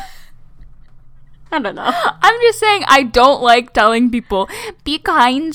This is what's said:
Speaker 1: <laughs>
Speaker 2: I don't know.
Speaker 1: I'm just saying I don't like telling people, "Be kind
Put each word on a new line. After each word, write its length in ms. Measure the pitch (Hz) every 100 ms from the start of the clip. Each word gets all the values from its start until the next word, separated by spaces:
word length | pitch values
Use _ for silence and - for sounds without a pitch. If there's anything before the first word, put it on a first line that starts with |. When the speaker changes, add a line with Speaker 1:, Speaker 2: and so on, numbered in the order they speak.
| -
Speaker 1:
<laughs> 1500 | - - - - - - - - - - - - - -
Speaker 2:
I 80 | 311
don't 160 | 202 -
know. 140 | -
Speaker 1:
I'm 480 | - - 160 392 466
just 180 | 466 427
saying 240 | 427 403 -
I 160 | 269
don't 400 | 254 240 262 269
like 300 | 240 240 247
telling 360 | 254 214 226 247
people, 400 | 233 - 196 190 - 440 370
"Be 140 | - 311
kind 560 | - 311 247 262 320